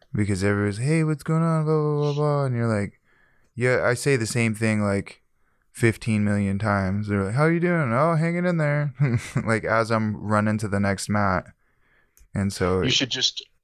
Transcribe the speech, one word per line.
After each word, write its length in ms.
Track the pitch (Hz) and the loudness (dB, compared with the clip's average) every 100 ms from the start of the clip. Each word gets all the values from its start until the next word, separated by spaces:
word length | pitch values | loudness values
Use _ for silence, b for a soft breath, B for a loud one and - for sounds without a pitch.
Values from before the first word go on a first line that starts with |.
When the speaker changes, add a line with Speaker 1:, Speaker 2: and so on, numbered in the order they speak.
| b | b
Speaker 1:
because 300 | - 101 98 | -2 -2 0
everyone's, 340 | 101 101 104 101 | 0 0 0 -2
"Hey, 260 | 127 160 | 0 0
what's 200 | 156 151 | 0 -2
going 180 | - 160 | -2 0
on?" 220 | 165 160 151 | 0 0 0
Blah, 80 | 156 | 0
blah, 200 | 151 147 | 0 0
blah, 120 | 147 | 0
blah. 300 | 143 147 143 139 | 0 0 0 0
And 100 | 120 | 0
you're 120 | 117 | 0
like, 320 | 107 101 - _ _ _ _ _ - | 0 -2 -8 _ _ _ _ _ -2
yeah, 260 | 123 123 87 | 0 2 2
I 80 | |
say 240 | 123 - 135 | 0 2 0
the 100 | 110 | 0
same 260 | 123 113 | 0 0
thing, 280 | 107 113 107 | 0 0 0
like, 380 | 104 98 95 - _ _ _ _ _ | 0 0 -4 -12 _ _ _ _ _
fifteen 540 | - 117 107 - 107 104 | -2 0 0 0 0 0
million 340 | 104 98 98 | 0 0 -2
times. 480 | 104 101 95 98 104 | 0 0 0 -2 -2
They're 160 | 104 | -2
like, 120 | 95 117 | 0 0
"How 100 | 156 | 2
you 160 | 170 | 2
doing?" 320 | 175 175 139 | 0 0 0
"Oh, 220 | 113 156 160 | 0 2 2
hanging 300 | 165 170 180 | 0 0 0
in 120 | 175 | 0
there." 360 | 147 147 147 - | 0 0 -2 0
<laughs> 460 | 143 120 - - - | 0 0 -2 -4 0
Like, 180 | 110 | 0
as 260 | 76 110 110 | 2 0 2
I'm 260 | 113 110 101 | 2 0 -2
running 400 | 101 107 107 107 | -2 0 2 0
to 100 | 107 | -2
the 120 | 98 | 0
next 260 | 101 95 - | 0 0 -2
mat. 380 | 104 101 92 - - _ _ _ _ _ _ - - | 0 0 0 -4 -14 _ _ _ _ _ _ -10 -4
And 160 | 98 | -4
so 300 | - 90 92 | -2 0 0
Speaker 2:
You 80 | 90 | 0
should 200 | - 127 | 0 -2
just 360 | 127 - - - _ | -2 -4 -4 -14 _